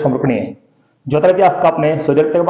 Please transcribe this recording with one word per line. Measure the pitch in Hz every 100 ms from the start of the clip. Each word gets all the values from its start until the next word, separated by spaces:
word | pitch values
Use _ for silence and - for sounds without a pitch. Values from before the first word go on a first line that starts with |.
সম্পর্কে | 147 127 139
নিয়ে। | 110 95 - _ _ _ _ 135
যথারীতি | 151 180 185 190
আজকে | - 170
আপনি | 160 151 151
সৌদি | - 143
আরব | 156
থেকে | 175